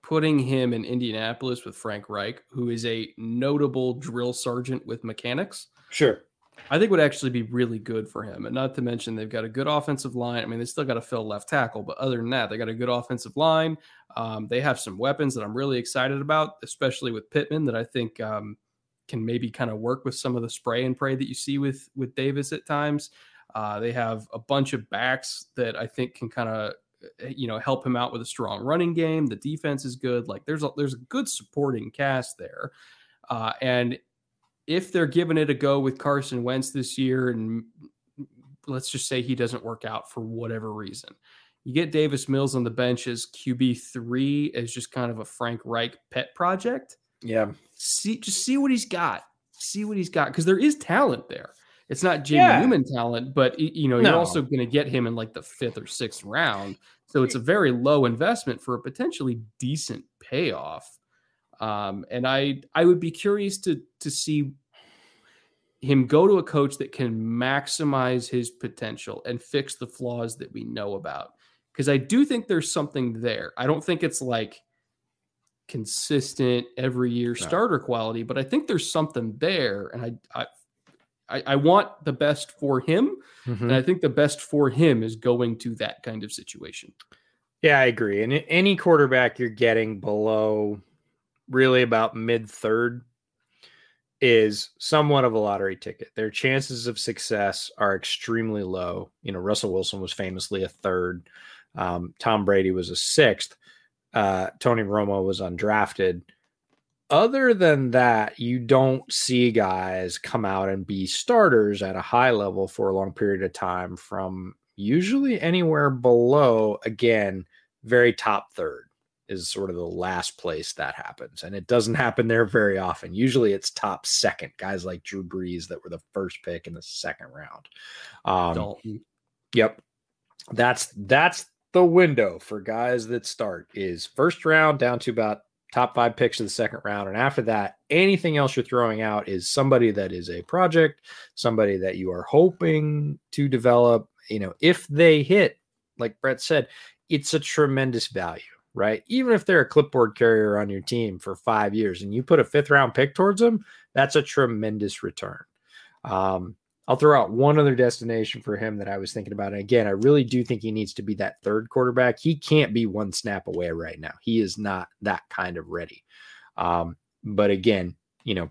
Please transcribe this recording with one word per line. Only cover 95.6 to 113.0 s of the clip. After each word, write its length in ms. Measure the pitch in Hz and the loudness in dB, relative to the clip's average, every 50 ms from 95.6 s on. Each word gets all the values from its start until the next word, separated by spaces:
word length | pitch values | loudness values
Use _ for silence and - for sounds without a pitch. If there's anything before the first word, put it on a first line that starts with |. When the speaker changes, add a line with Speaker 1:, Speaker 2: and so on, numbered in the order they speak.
| 98 98 95 | -2 -4 -4
Speaker 2:
ticket. 360 | - - - - _ - - _ | -6 -12 -14 -14 _ -18 -14 _
Their 160 | - 110 110 | -6 -6 -6
chances 560 | 104 - - 131 131 135 139 - 131 117 113 | -4 -2 0 0 0 0 -2 -4 -10 -8 -6
of 120 | 120 113 - | -8 -6 -6
success 720 | - - 113 - - - 113 104 101 98 95 - - - _ | -6 -6 -6 -8 -6 -4 -2 0 0 -2 -2 -4 -8 -12 _
are 180 | - 107 101 98 | -2 0 0 0
extremely 680 | 95 - - - - - - 117 113 113 110 107 104 | -2 -4 -6 -6 -6 -4 -4 -4 -2 -2 -2 -4 -4
low. 480 | 98 92 92 92 90 87 87 92 92 - _ _ | -4 -4 -6 -6 -6 -6 -6 -8 -10 -14 _ _
You 100 | _ 98 | _ -10
know, 60 | 98 90 | -8 -6
Russell 360 | 90 98 107 - - 104 92 | -2 -2 -2 -2 -2 -2 -2
Wilson 260 | 95 92 - - 98 | -2 -2 -4 -6 -8
was 140 | 95 92 - | -10 -10 -8
famously 480 | - 98 92 92 92 - - 101 95 | -8 -8 -8 -6 -8 -8 -6 -4 -6
a 60 | 95 90 | -6 -6
third. 600 | - _ - 98 92 90 90 90 90 87 - _ _ - - - - - _ _ _ | -8 _ -4 -2 -2 0 -2 -2 -4 -8 -12 _ _ -20 -20 -20 -20 -20 _ _ _
Um, 400 | 151 95 90 87 87 87 87 - _ | -6 -4 -4 -4 -4 -6 -10 -12 _
Tom 280 | - 117 110 107 101 | -2 0 0 2 4
Brady 240 | 95 101 98 95 95 | 4 4 4 4 2
was 180 | 92 92 87 87 | 0 -2 -4 -4
a 80 | 90 | -4
sixth. 580 | - - - - - 151 120 98 - - - - _ _ _ - _ _ _ _ _ _ _ - | -4 -4 0 4 6 6 6 4 0 -6 -12 -12 _ _ _ -20 _ _ _ _ _ _ _ -2
Uh, 340 | 117 104 98 95 92 92 90 - _ | 0 0 2 0 0 -2 -6 -8 _
Tony 240 | - 123 120 113 | 0 2 2 2
Romo 400 | 107 98 101 107 104 101 101 98 | 0 0 0 0 0 0 0 0
was 200 | 92 98 95 92 | 0 0 -2 -2
undrafted. 800 | 98 87 87 87 101 104 107 107 104 - - - 98 92 87 87 - _ _ _ _ _ _ _ _ _ _ _ _ _ _ _ _ _ | -4 -6 -4 -2 0 2 2 2 2 0 0 0 0 0 0 -2 -10 _ _ _ _ _ _ _ _ _ _ _ _ _ _ _ _ _
Other 440 | 143 156 208 233 262 269 269 254 233 | 4 4 4 4 2 2 4 4 4
than 360 | 190 185 165 151 139 135 123 | 6 6 6 6 6 2 2
that, 460 | 117 127 123 120 117 110 107 107 - - | 4 6 6 6 6 4 2 -2 -4 -6
you 200 | 120 117 123 127 | -4 -2 -2 -2
don't 520 | 120 113 135 131 131 131 131 131 - - | 2 4 6 6 6 4 2 0 -4 -6
see 380 | - - - - 127 123 123 120 | -4 -4 -2 2 4 4 4 4
guys 640 | 110 113 104 95 92 92 92 95 92 92 92 90 85 - | 4 4 2 2 0 -2 -2 -4 -4 -4 -4 -6 -8 -10
come 260 | - - - 120 107 | -12 -6 -4 -2 -2
out 260 | 98 95 95 95 98 | 0 -2 0 0 -2
and 160 | 98 98 92 | -2 -4 -4
be 200 | - 101 95 95 | -6 -4 -4 -4
starters 760 | 92 - - - - 240 233 214 175 127 113 107 104 101 98 | -4 -4 -6 0 2 6 6 6 8 6 6 6 4 2 -2
at 120 | 98 95 95 | -4 -4 -4
a 60 | 92 | -6
high 300 | 90 - - 120 127 131 | -4 0 2 4 4 6
level 380 | 120 104 101 98 95 95 98 92 | 4 2 0 -2 -2 -2 -4 -4
for 200 | - - 104 98 | -2 -2 -2 0
a 60 | 95 | 0
long 180 | 95 | 0